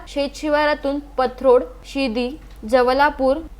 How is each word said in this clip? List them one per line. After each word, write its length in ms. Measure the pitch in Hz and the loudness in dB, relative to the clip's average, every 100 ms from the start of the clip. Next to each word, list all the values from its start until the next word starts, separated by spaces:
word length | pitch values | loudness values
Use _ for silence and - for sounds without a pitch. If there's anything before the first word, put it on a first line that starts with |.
| - | -4
शेत 220 | 294 277 - | -6 -4 -4
शिवारातून 640 | 302 294 294 294 277 285 | 0 2 2 0 -2 -4
पथरोड, 640 | - - 254 254 262 247 247 - - | -6 -2 -2 0 4 4 2 -12 -10
शिदी, 460 | 269 269 214 247 311 - - 214 | -4 -2 -2 -4 -8 -18 -16 0
जवलापूर, 680 | 254 247 262 294 285 262 294 330 | 2 4 4 2 2 0 0 -6